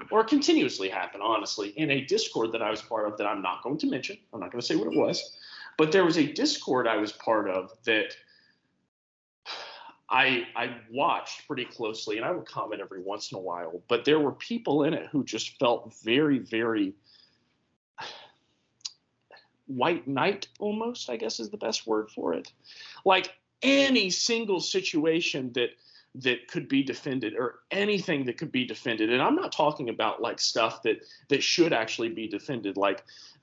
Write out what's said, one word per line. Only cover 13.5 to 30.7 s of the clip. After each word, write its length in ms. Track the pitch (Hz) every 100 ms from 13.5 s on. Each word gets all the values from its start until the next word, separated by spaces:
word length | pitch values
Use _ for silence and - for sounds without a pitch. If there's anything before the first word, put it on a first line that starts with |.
| 87 82 87 -
but 180 | 120 -
there 140 | 156
were 120 | 139
people 520 | 135 - 233 170 147
in 120 | 139 143
it 100 | -
who 120 | 143
just 360 | 123 113 - -
felt 340 | 123 113 110 -
very, 360 | 107 131 151 127
very 560 | 92 113 117 110 95 - _ _ _ _ _ _ _ _ _ - - - - _ _ _ _ _ - - _ _ _ - _ _ -
white 400 | 127 147 170 135
knight 400 | 139 175 202 - -
almost, 540 | 208 214 233 247 -
I 60 | 233
guess 220 | 226 -
is 120 | 214
the 60 | 208
best 280 | 226 220 -
word 240 | 156 214
for 240 | - -
it. 180 | 82 - _ - - - - 190
Like, 260 | 185 - - _ _
any 480 | 262 277 269 247 185
single 520 | - - 226 208 175
situation 920 | - 190 - 160 160 165 - 139 127
that 240 | 123 117 - _ - _ 135
that 320 | 127 120 -
could 200 | - 135
be 140 | 139
defended 520 | 139 - 147 131 110 110
or 240 | 123 - _
anything 560 | 185 208 196 156 147 123
that 120 | -
could 140 | 156
be 140 | 127 117
defended. 460 | 107 127 110 110
And 100 | 123
I'm 140 | 185 330
not 160 | 320
talking 380 | - 147 - 120
about, 320 | 110 110 -
like, 180 | 113 -
stuff 420 | - 120 113